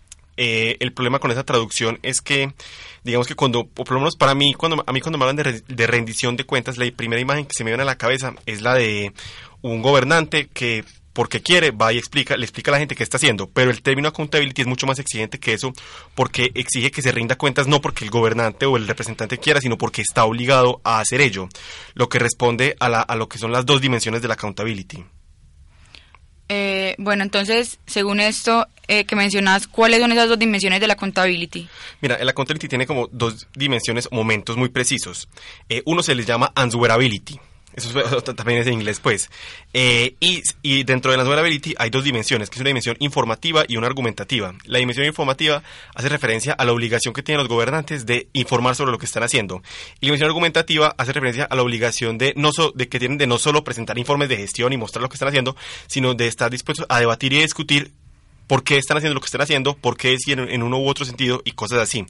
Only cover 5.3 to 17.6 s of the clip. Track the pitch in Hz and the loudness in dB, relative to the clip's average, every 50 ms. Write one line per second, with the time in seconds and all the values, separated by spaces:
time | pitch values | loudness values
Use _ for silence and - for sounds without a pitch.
5.3 | 139 151 151 139 117 110 - - 127 117 117 113 120 120 117 113 113 - - 123 | 0 0 -2 -2 -4 -6 -8 -8 -2 0 2 2 2 2 0 -2 -4 -4 -2 -2
6.3 | 123 120 - - 143 127 120 135 127 120 123 120 120 - 120 113 117 120 127 135 | -2 -4 -4 -2 -2 -2 -2 -4 -4 -4 -4 -4 -4 -4 -4 -2 -2 -2 0 0
7.3 | 139 151 143 143 - - 117 113 113 120 139 139 123 - - 117 131 131 131 127 | -2 -2 -4 -6 -6 -6 -4 -2 -2 0 0 -2 -2 0 0 0 0 0 -2 -6
8.3 | - - - - 110 104 107 120 127 127 117 110 107 104 101 101 - - - - | -8 -10 -10 -10 -8 -2 0 2 4 4 4 2 0 -2 -4 -6 -8 -12 -16 -16
9.3 | - - - - - - - 123 113 113 110 135 143 135 127 139 165 165 156 - | -16 -18 -20 -20 -16 -10 -8 -6 -4 0 2 4 6 6 6 4 4 2 2 0
10.3 | 165 151 135 - - - 127 120 117 110 107 - - - - - - - 117 - | -2 -2 -2 -4 -6 -4 -2 -2 -2 -2 -4 -8 -16 -20 -20 -8 -4 -2 -2 -2
11.3 | - - - - 175 180 170 143 117 107 113 113 117 120 - - - 143 127 - | -2 -4 2 4 4 4 4 4 2 2 2 2 2 0 -2 -4 -4 -2 -2 0
12.3 | 139 113 120 - - - - - 143 143 151 135 - - 113 - - 131 151 139 | -2 -2 -4 -4 -8 -4 0 2 2 2 2 0 -4 -4 -4 -2 0 2 2 2
13.3 | 110 98 98 - - 131 127 127 120 107 - 135 135 139 143 156 151 - 156 147 | 2 2 -2 -2 2 2 4 4 2 2 0 0 0 2 0 -2 -2 -4 -4 0
14.3 | 156 151 143 135 131 - 127 123 127 123 - 135 131 135 139 - - 110 110 107 | 0 0 0 0 0 -2 -2 -2 -2 -2 -2 -2 -2 -2 -4 -6 -6 -4 -4 -6
15.3 | - - - 120 110 104 - 131 127 - - - - - - - - - 170 - | -6 -6 -2 -2 -2 -2 -2 -4 -8 -10 -14 -20 -20 -20 -20 -6 -2 0 0 0
16.3 | - - 123 123 - 123 123 - - 127 117 139 - - 127 131 117 117 117 117 | 0 0 0 0 0 -2 -4 -4 -2 0 0 -2 -2 0 0 0 0 0 0 -2
17.3 | 127 - - 143 123 143 | -2 0 0 0 2 2